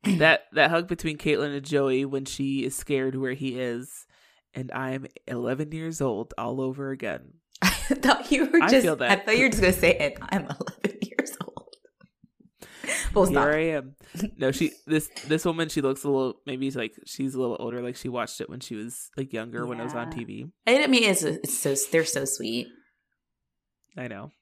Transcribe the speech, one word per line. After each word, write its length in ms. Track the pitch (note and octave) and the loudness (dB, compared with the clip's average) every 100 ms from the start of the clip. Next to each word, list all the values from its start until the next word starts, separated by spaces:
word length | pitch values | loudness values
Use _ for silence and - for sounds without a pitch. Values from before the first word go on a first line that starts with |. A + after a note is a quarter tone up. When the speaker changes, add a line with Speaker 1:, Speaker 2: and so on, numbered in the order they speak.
| - F3+ | 2 6
Speaker 1:
That, 280 | D#3 - - | 6 6 2
that 180 | D3+ D3 | 2 4
hug 160 | E3+ F3 | 4 0
between 300 | E3+ D#3+ D3 | -4 -4 -4
Caitlin 360 | E3 D3 D3 C#3+ | 0 2 0 -4
and 80 | |
Joey 420 | C#3 C#3+ C3+ C3 C#3 | -2 2 2 2 0
when 200 | C3+ C3+ | -4 -6
she 400 | - C#3 C#3 C3 | -4 -2 -2 -2
is 100 | - | -6
scared 400 | - C#3 C3 C3 | -2 -2 0 -2
where 180 | C3 | -4
he 240 | C3 C3+ B2 | -4 -6 -4
is, 480 | B2+ A#2+ B2+ - - _ _ _ _ | -4 -6 -8 -16 -20 _ _ _ _
and 180 | - C3 | -12 -8
I'm 320 | - C3 C3 C3 - - | -6 -6 -6 -10 -16 -10
eleven 440 | B2 B2 C3 D3+ | -6 -4 -4 -6
years 300 | D#3+ D#3+ D#3+ | -6 -8 -2
old 320 | C#3 G#2 A2+ - | -2 -2 -6 -6
all 200 | A#2 C3 | -6 -4
over 300 | C3 C3+ C3+ | -4 -6 -8
again. 440 | C3+ A2+ C#2 C2 _ _ | -6 -6 -8 -12 _ _
Speaker 2:
<laughs> 160 | - | -2
I 80 | F#3 | 0
thought 600 | - - C4+ C4 - - | 0 -2 2 4 4 4
you 160 | C4+ D#4 | 2 4
were 140 | E4+ | 6
Speaker 1:
I 40 | G3 | 8
Speaker 2:
just, 160 | C4 | 8
Speaker 1:
feel 120 | F#3 D3+ | 6 2
that. 160 | - | 4
Speaker 2:
I 40 | F#3+ | 4
thought 140 | - A3 | 4 4
you 60 | |
were 60 | C4 | 4
just 120 | G#3+ | 6
gonna 100 | F#3 | 4
say, 220 | F3+ E3+ - | 6 4 4
"And 180 | D3 - - | 0 -4 -4
I'm 140 | F#3+ D3 | -4 -4
eleven 520 | - - - - - | -8 -10 -4 -4 -4
years 340 | - - - - - | -6 -4 -6 -6 -12
old." 300 | - - - _ _ _ _ - _ _ _ - - - - - | -14 -20 -20 _ _ _ _ -20 _ _ _ -20 -14 -6 -4 0
Well, 120 | G#3 F3+ | 4 4
Speaker 1:
Here 80 | C#3+ | 6
Speaker 2:
stop. 120 | D3 | 4
Speaker 1:
I 60 | D3+ | 2
am. 360 | D#3+ D3+ C3 C#3+ - E3+ G#3 - | 2 -2 -6 -18 -16 -8 -8 0
No, 140 | C3+ | 0
she, 200 | C3+ E3 - - | 2 -2 -2 0
this, 200 | D#3 D3+ - C#3+ | 0 0 -12 -2
this 180 | D#3 F3 | 0 0
woman, 240 | D#3+ D#3+ | 0 -2
she 120 | D#3 | 0
looks 220 | C#3 C3+ | 0 0
a 60 | D3 | 0
little, 320 | C3+ C3 - - | 2 0 -4 -10
maybe, 240 | C3 C3+ | -4 -4
like, 220 | C3+ A2 - - | -2 -6 -8 -18
she's 300 | - C3+ C3 | -6 -4 -2
a 40 | |
little 180 | B2+ A2 | -2 -2
older. 220 | A#2+ B2 | -6 -6
Like, 120 | B2 A#2+ | -8 -8
she 140 | C3+ | -6
watched 320 | B2 A2 - | -6 -6 -8
it 80 | - | -10
when 100 | C3 | -10
she 160 | - A2 | -10 -10
was, 360 | A2+ - - - | -10 -12 -12 -8
like, 160 | C3+ | -6
younger, 340 | A2+ A2+ A#2 A#2+ | -6 -8 -8 -6
when 120 | A#2+ | -6
it 40 | |
was 100 | A#2+ | -6
on 140 | A#2 A#2+ | -6 -8
Speaker 2:
Yeah. 60 | A#2+ | -8
Speaker 1:
T 60 | |
V. 220 | A2+ G#2 C3+ _ - | -10 -12 -14 _ 2
Speaker 2:
I 60 | |
didn't 180 | C4 D4 | 4 6
mean 140 | B3+ | 4
it's, 180 | A3 F#3 | 4 2
it's 340 | D#3+ D#3+ - - | 0 -4 -6 -2
so, 160 | D3 C#3 - | 0 0 2
they're 140 | E3 D#3+ | 2 2
so 200 | C#3+ C3+ | -2 -4
sweet. 420 | - A2+ A2+ A#2+ - _ _ _ _ _ _ _ _ _ _ _ - | -4 -4 -4 -6 -16 _ _ _ _ _ _ _ _ _ _ _ -12
Speaker 1:
I 120 | B2 | -12
know. 240 | G2+ B2+ _ | -10 -14 _